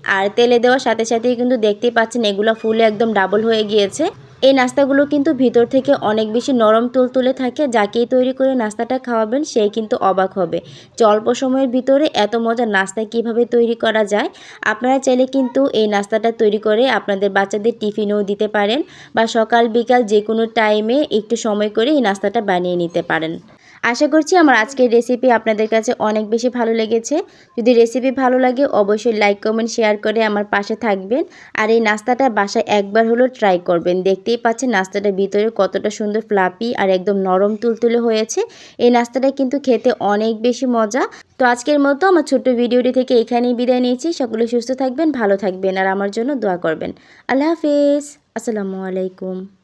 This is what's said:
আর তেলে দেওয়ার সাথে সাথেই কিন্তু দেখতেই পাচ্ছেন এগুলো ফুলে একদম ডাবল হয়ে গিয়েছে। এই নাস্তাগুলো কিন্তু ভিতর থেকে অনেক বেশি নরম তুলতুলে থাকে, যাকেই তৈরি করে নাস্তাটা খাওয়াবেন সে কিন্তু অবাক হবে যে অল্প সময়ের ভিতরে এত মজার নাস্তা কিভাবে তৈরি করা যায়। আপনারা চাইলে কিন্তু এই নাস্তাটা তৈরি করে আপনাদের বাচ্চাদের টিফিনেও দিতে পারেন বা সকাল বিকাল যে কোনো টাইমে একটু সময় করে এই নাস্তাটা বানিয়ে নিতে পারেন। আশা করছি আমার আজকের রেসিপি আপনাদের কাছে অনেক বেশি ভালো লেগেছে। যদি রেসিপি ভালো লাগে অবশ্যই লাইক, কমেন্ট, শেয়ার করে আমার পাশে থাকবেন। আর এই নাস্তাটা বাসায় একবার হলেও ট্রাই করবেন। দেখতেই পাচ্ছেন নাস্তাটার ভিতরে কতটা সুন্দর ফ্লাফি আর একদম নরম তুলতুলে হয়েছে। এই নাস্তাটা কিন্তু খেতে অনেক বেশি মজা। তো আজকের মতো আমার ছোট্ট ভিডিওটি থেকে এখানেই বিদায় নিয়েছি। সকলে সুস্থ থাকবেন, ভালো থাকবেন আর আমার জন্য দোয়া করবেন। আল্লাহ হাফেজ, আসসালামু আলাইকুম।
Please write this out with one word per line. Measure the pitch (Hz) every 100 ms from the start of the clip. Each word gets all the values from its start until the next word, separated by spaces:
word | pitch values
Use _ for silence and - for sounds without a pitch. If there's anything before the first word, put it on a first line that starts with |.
| - 196
আর | 196 202
তেলে | 240 240
দেওয়ার | 240 262 254
সাথে | 220 226
সাথেই | 233 240 240
কিন্তু | 247 247 214
দেখতেই | 208 240 233
পাচ্ছেন | 226 240 214
এগুলো | 196 214 226
ফুলে | 220 220 226
একদম | 208 226 202
ডাবল | 190 208 226
হয়ে | 220 208
গিয়েছে। | 214 196 - 339 - - - 262
এই | 269
নাস্তাগুলো | 254 247 277 277 285
কিন্তু | 294 277 254
ভিতর | 254 233 240
থেকে | 269 262 277 202
অনেক | 214 220 226
বেশি | 240 254
নরম | 214 220 240
তুলতুলে | 254 254 254 247 262
থাকে, | 254 247 294 220
যাকেই | 202 233 240
তৈরি | 254 254 262
করে | 262 262
নাস্তাটা | 214 208 233 262 262
খাওয়াবেন | 226 220 262 311
সে | 240 208 226
কিন্তু | 214 247 190
অবাক | 185 190 202
হবে | 175 170 - - - -
যে | 220
অল্প | 208 220 247
সময়ের | 262 262 269
ভিতরে | 254 254 269 311 -
এত | 208 233
মজার | 226 233 233 196
নাস্তা | 190 - 214
কিভাবে | 226 226 220 240
তৈরি | 240 233 226
করা | 226 220 208
যায়। | 208 320 - - - -
আপনারা | 220 247 269
চাইলে | 262 254 262
কিন্তু | 269 254 269 277 -
এই | 214
নাস্তাটা | 202 202 220 226 226
তৈরি | 214 208 208
করে | 214 262 214
আপনাদের | - 196 202 196
বাচ্চাদের | 196 214 220 233
টিফিনেও | 208 202 208 208 202
দিতে | 202 214 214
পারেন | 202 254 - - -
বা | - 226 233
সকাল | 220 240 233 226
বিকাল | 226 247 214
যে | 208 214
কোনো | 220 226 233
টাইমে | 214 214 214 269 302 214
একটু | 214 226
সময় | 226 208 214 208
করে | 233 302
এই | 214
নাস্তাটা | 196 202 233 202
বানিয়ে | 180 180 175
নিতে | 170 170 165
পারেন। | 165 160 175 - - _ - -
আশা | 240 294
করছি | 311 302 370
আমার | 311 233
আজকের | 220 - 247 233
রেসিপি | 240 247 254 226
আপনাদের | 226 214 220
কাছে | 226 220 233 214
অনেক | 214 208
বেশি | 220 247 247
ভালো | 226 226
লেগেছে। | 214 226 226 302 359 - _ -
যদি | 226 233
রেসিপি | 233 220 254 254
ভালো | 254 254
লাগে | 254 240 285 -
অবশ্যই | 202 214 240 214
লাইক, | 208 202
কমেন্ট, | 226 226 226 226
শেয়ার | 214 208
করে | 214 214 220
আমার | 208 208
পাশে | 202 202 220
থাকবেন। | 226 196 190 262 392 - - 214
আর | 214
এই | 226 220
নাস্তাটা | 214 - 240 269 214
বাসায় | 202 233 - 208
একবার | 202 214 226
হলেও | 233 254 254
ট্রাই | 208 180 180
করবেন। | 175 180 185 185
দেখতেই | 190 226 233
পাচ্ছেন | 233 226 262 202
নাস্তাটার | 190 202 202 190
ভিতরে | 196 208 220 226
কতটা | 190 196 - -
সুন্দর | 208 214 220
ফ্লাফি | 202 185 180 233 -
আর | 196 185
একদম | 180 202 190
নরম | 185 202 214
তুলতুলে | 233 214 240 233 233
হয়েছে। | 220 226 - 466 - - -
এই | 240 240
নাস্তাটা | 240 262 269 269
কিন্তু | 262 277 269
খেতে | 226 254 - 196
অনেক | 208 220 220 240
বেশি | 233 262 233
মজা। | 220 240 415 - - -
তো | 247
আজকের | 240 - 294 277
মতো | 285 381
আমার | 349 302
ছোট্ট | 262 240 240
ভিডিওটি | 240 247 247 254
থেকে | 254 247
এখানেই | 226 240 247 240
বিদায় | 247 254
নিয়েছি। | 247 247 330 339
সকলে | 247 220 226
সুস্থ | 240 226 262
থাকবেন, | 262 254 330 262
ভালো | 208 196
থাকবেন | 202 185 190 190
আর | 190
আমার | 196 202 214
জন্য | 240 277
দোয়া | 208 175
করবেন। | 165 156 - - _ - -
আল্লাহ | 262 302
হাফেজ, | 330 302 285 285 285 285 - _ 226
আসসালামু | 240 214 196 190 190
আলাইকুম। | 185 185 185 185 185 196 _